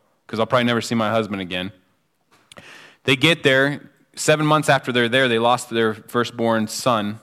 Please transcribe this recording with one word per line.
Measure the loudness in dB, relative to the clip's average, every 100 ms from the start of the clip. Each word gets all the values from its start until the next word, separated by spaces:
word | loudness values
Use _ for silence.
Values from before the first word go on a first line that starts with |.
| _ _ -10
'cause | -6
I'll | 0
probably | 0
never | 0 -2
see | -2
my | -2 0
husband | -2 -2 -6
again." | -8 -8 -8 -12 _ _ _ _ _ _ _ -20 -20 -20 -20 _
They | -2
get | 2 2 2
there. | 2 4 2 -2 -12 _ _
Seven | -4 0 2 2
months | 2 2
after | 0 0
they're | 0 0
there, | 2 2
they | 2
lost | 2 0 -2
their | -2 -2
firstborn | -4 -6 -4 -4 -2 -2 0 -2
son, | -4 -2 -2 -2 -10